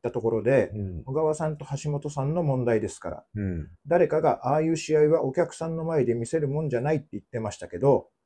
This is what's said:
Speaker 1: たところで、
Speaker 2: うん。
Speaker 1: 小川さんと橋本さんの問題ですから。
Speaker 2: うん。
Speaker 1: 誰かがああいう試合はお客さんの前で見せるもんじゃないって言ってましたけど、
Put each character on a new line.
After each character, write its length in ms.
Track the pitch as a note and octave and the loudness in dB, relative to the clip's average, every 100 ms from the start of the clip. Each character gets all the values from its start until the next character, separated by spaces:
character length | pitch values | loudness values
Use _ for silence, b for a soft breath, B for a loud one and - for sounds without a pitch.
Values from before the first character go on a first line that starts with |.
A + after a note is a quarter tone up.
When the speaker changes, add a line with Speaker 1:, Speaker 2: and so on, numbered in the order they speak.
Speaker 1:
た 80 | A#2 | -6
と 80 | A#2+ | -2
こ 120 | A2 | 0
ろ 120 | A2+ | 0
で、 280 | G#2 C3 F#2+ G#2 | 4 4 2 -2
Speaker 2:
う 20 | |
ん。 260 | G2 E2+ - | -6 -8 -6
Speaker 1:
小 80 | |
川 220 | C#3 D#3 D3+ | -2 -2 0
さ 120 | D#3 | -4
ん 80 | D3+ | -6
と 100 | C#3+ C#3+ | -8 -6
橋 80 | D3+ | -4
本 200 | C#3+ D3 | -4 -4
さ 160 | D3 C3+ | -4 -2
ん 80 | |
の 100 | E3 | 0
問 220 | D#3+ C3 A#2+ | 0 0 2
題 160 | A2+ | 2
で 80 | G2+ | 0
す 100 | - | -6
か 120 | - | -10
ら。 140 | D2 - G#2+ | -12 -10 -4
Speaker 2:
う 60 | |
ん。 280 | G2+ E2+ D2+ - C#3+ | -4 -4 -8 -12 0
Speaker 1:
誰 220 | F3 E3 | 2 4
か 100 | D3+ | 2
が 300 | D#3+ - B2 | 2 0 0
あ 60 | D3 | 0
あ 60 | |
い 60 | D#3+ | 2
う 80 | D#3+ | 0
試 220 | - D3+ | 2 4
合 120 | D3+ | 6
は 140 | D#3+ | 4
お 80 | C3+ | 2
客 220 | F3 E3 | 0 -2
さ 160 | - E3 | -2 -6
ん 80 | E3 | -6
の 80 | D#3+ | -2
前 180 | D#3+ | 0
で 100 | A#2+ | 2
見 120 | A#2 A#2 | 0 0
せ 120 | D#3+ | -2
る 80 | C#3+ | -2
も 120 | D3 | -2
ん 60 | D#3 | -2
じ 80 | A#2 | -2
ゃ 60 | |
な 100 | C#3 | 0
い 60 | D#3 | -2
っ 20 | |
て 80 | - | -4
言 80 | G2+ | -14
っ 20 | |
て 160 | - A#2+ | -8 -6
ま 120 | G#2+ | -6
し 60 | - | -8
た 120 | F2 | -10
け 100 | F2 | 0
ど、 300 | C3+ A#2 - _ | 4 4 2 _